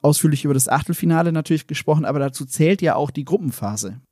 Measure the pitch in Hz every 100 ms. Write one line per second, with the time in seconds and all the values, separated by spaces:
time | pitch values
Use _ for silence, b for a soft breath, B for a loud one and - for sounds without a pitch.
0 | 147 151 160 143 147 135 - 139 - 165
1 | 165 165 170 160 151 156 - 147 - 151
2 | 147 143 139 131 135 - 156 196 165 -
3 | 143 139 135 196 151 - 101 107 98 110
4 | -